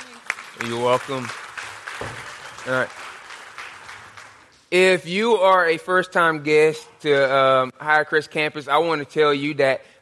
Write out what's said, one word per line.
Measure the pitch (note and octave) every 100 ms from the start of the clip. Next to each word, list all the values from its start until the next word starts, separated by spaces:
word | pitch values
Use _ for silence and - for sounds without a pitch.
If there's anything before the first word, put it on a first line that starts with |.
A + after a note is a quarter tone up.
| - - - - - -
You're | A#2 A#2
welcome. | B2 B2 - C3 A#2 - - - - - - - - - - - - - B2+
All |
right. | C3 A#2+ - - - - - - - - - - - - - - - _ _ -
If | F3+ F#3+ F3+ D#3+
you | F#3+ A#3 G#3+
are | F#3+ F#3
a | E3 E3
first-time | F#3 F#3 E3+ F#3 E3 D#3
guest | D3 D3+ D#3 D3+ - -
to, | D3+ C#3 C3+
um, | C3+ C3+ C3 B2+ -
High | D3+ D3+
Crest | D3+ D#3+ C#3+
campus, | D#3 D3+ D3+ C#3
I | D3
want | E3 D3+
to | C#3
tell | D3+ D3
you | C#3+ D3
that, | D3 C3+ C3 - _